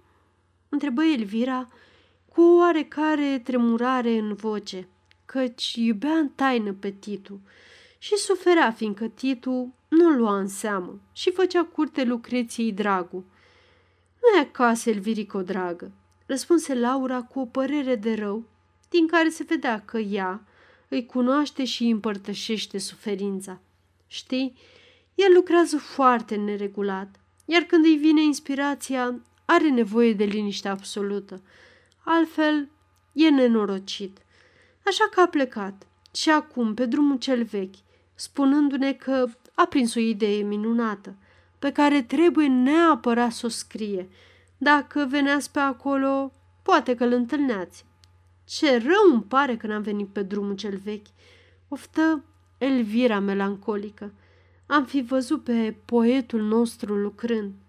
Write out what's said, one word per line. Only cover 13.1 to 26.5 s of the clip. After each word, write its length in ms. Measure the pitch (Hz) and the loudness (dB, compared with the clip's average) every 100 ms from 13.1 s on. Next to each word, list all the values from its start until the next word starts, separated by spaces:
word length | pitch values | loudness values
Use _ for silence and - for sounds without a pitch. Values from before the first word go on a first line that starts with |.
| 180 185 _ _ _ _ _ _ _ _ - | -10 -14 _ _ _ _ _ _ _ _ 2
„Nu 160 | 480 381 | 4 4
e 20 | |
acasă, 500 | 269 - 240 226 233 | 2 2 2 2 -2
Elvirico, 520 | 208 208 220 202 196 | -2 -4 -6 -6 -8
dragă”, 500 | 185 190 180 175 185 - _ _ - | -6 -4 -6 -8 -14 -20 _ _ -8
răspunse 480 | 262 - 339 330 | -6 2 0 2
Laura 480 | 254 240 269 254 254 | -2 0 0 -2 -6
cu 180 | 240 269 | -6 -8
o 40 | |
părere 500 | 254 262 269 294 262 | -6 -4 -2 -2 -2
de 200 | 240 226 | -2 -2
rău, 300 | 220 208 214 233 _ _ _ _ | -4 -4 -6 -10 _ _ _ _
din 180 | 349 320 | 0 2
care 220 | 339 320 | 2 0
se 160 | 311 302 | -2 -6
vedea 340 | 330 277 214 | -4 -4 -6
că 140 | - 226 | -6 -8
ea 460 | 208 202 185 196 _ _ _ _ - | -4 -4 -4 -8 _ _ _ _ -6
îi 180 | 262 240 | -6 -4
cunoaște 580 | 254 247 285 294 - | -2 0 0 -2 -4
și 180 | 254 - | -6 -2
îi 80 | 233 | 0
împărtășește 880 | 220 220 202 202 196 - 220 - 196 | 0 -2 -8 -8 -10 -6 -6 -6 -10
suferința. 840 | 190 - 220 190 202 190 196 185 _ _ _ _ _ | -10 -10 -8 -6 -6 -6 -10 -18 _ _ _ _ _
„Știi, 480 | - - 262 262 _ _ _ _ _ _ | -16 -6 -4 -4 _ _ _ _ _ _
el 180 | - 392 | 0 6
lucrează 440 | 359 359 339 320 294 | 6 6 4 2 0
foarte 560 | - - 254 240 202 | -6 2 2 2 -2
neregulat, 840 | 208 208 | -6 -6